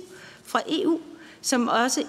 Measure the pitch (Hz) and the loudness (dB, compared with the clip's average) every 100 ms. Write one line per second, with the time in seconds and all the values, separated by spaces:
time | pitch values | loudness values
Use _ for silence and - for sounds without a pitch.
0 | - - - - - - - 320 330 330 | -6 -18 -20 -20 -2 -2 0 0 2 0
1 | - - - - - 254 233 220 247 269 | -2 -18 -20 -10 0 2 4 2 2 0